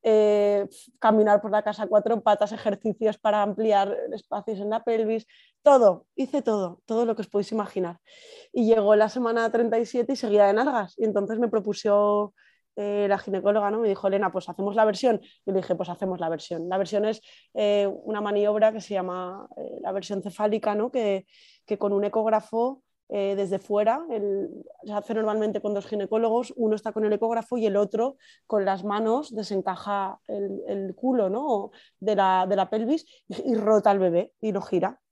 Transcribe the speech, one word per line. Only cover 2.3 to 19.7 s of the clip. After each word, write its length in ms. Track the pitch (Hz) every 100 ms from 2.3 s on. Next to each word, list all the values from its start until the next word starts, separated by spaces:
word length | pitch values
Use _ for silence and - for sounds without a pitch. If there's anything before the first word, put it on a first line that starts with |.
| 208 208
ejercicios 680 | 214 220 196 220 202 220 202
para 240 | 220 208
ampliar 540 | 208 202 220 202 202 202 233
espacios 480 | 214 _ 208 196 202
en 80 | 208
la 140 | 220
pelvis, 420 | 226 226 220 226 - _ _ _
todo, 440 | - 277 214 175 _ -
hice 260 | 269 294
todo, 400 | 240 214 180 175
todo 220 | _ 226 233
lo 80 |
que 80 | 226
os 60 | 185
podéis 240 | 202 196
imaginar. 460 | 220 196 - 175 170 _ - - - -
Y 140 | - 226
llegó 280 | 226 202
la 140 | 214 214
semana 420 | 254 233 233 226
treinta 280 | 233 233 226
y 80 | 233
siete 260 | 247 240
y 40 | 269
seguía 300 | 220 208 202
de 60 |
nalgas, 420 | 214 277 247 190 -
y 60 |
entonces 340 | 220 202 202 226
me 100 | 240
propuso, 880 | 220 202 202 214 202 208 208 208 _ _ _ _ -
eh, 300 | 202 202 202
la 100 | 196
ginecóloga, 520 | - 190 202 214 202
¿no? 80 | 220
Me 100 | 226
dijo, 200 | 196 196
"Elena, 240 | 196 190
pues 160 | 185 -
hacemos 260 | 180 202
la 100 | 202
versión". 360 | 214 202 254 269 - _ -
Y 60 |
le 60 | 190
dije, 180 | 180 180
"Pues 120 | 180
hacemos 300 | 175 190 175
la 100 | 165
versión". 400 | 165 - 170 170
La 80 | 185
versión 280 | 190 208
es, 160 | 214 220 - - _
eh, 340 | - 208 208 202 -
una 180 | - 214
maniobra 520 | 208 208 208 208 220
que 80 | 220
se 140 | -
llama, 540 | 196 185 180 180 190 - -
eh, 220 | -